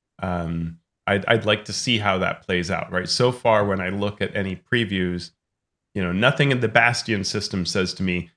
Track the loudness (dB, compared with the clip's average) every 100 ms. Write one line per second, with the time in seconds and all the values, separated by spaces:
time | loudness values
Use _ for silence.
0 | _ -8 -4 -4 -4 -4 -6 -8 _ _
1 | -2 0 2 2 2 0 -2 -4 0 2
2 | 2 0 0 -2 -2 -2 0 -4 -4 -4
3 | -2 2 2 2 4 4 4 0 -2 -2
4 | -2 -2 -4 -2 -4 -6 _ 0 0 0
5 | -2 -2 -8 _ _ _ _ _ _ -4
6 | -2 2 2 4 2 2 2 4 4 2
7 | -2 -2 -2 -4 -4 -4 -2 0 -2 -2
8 | -2 -2 -4